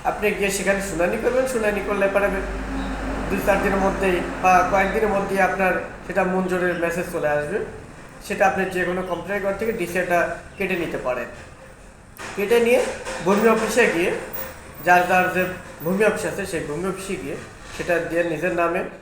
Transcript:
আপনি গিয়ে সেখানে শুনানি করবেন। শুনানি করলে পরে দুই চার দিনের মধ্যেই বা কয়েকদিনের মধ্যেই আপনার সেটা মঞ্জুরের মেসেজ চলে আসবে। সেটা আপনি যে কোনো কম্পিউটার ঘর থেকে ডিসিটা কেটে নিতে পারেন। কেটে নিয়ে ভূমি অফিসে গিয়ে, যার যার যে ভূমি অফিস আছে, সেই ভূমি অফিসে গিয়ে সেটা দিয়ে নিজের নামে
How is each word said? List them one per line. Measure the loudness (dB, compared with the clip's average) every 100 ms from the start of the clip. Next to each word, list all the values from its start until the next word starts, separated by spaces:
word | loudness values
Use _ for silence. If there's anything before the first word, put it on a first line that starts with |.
আপনি | -2 0 0
গিয়ে | 0 0
সেখানে | 0 0 0
শুনানি | 0 0 0 2
করবেন। | 2 2 2
শুনানি | 2 0 0 -2
করলে | 0 2
পরে | 2 2 0 -4 -6 -6 -6 -6 -6 -4 -4 -2
দুই | -2 2
চার | 2
দিনের | 2 2
মধ্যেই | 0 2 0 0 -2 0
বা | 6 6 6
কয়েকদিনের | 2 2 2 2
মধ্যেই | 0 0 2
আপনার | 2 2 0 0 -4 -12 -4
সেটা | 0
মঞ্জুরের | 0 0 0 0 0
মেসেজ | 0 -2 -2 -4
চলে | -2 0
আসবে। | 0 0 -4 -6 -10 -16 -18 -18 -18 -8
সেটা | 2 2
আপনি | 4 -2
যে | 0 0
কোনো | -2
কম্পিউটার | -2 -6 -4 -2
ঘর | -2 -2
থেকে | -2
ডিসিটা | -2 -2 -2 2 2 0 -4 -12 -6
কেটে | -2 -2
নিতে | -2 -4
পারেন। | -4 -4 -6 -12 -18 -18 -20 -20 -20 -20 -20 -14 -12 -6
কেটে | 2 4
নিয়ে | 6 4 2 -4 -8 -2 2
ভূমি | 4 6
অফিসে | 4 2 4 4
গিয়ে, | 4 0 -2 -6 -12 -12 -14 -16 -4 6
যার | 6 6
যার | 4 4
যে | 2 -2 -4 -12 -6
ভূমি | -2 4 4
অফিস | 2 -4
আছে, | -4 -4
সেই | -4 -4
ভূমি | -4 -4
অফিসে | -4 -6 -8
গিয়ে | -6 -10 -12 -16 -16 -10
সেটা | 0 0
দিয়ে | 0 0
নিজের | 0 0 -2
নামে | 0 0 0 -4 -10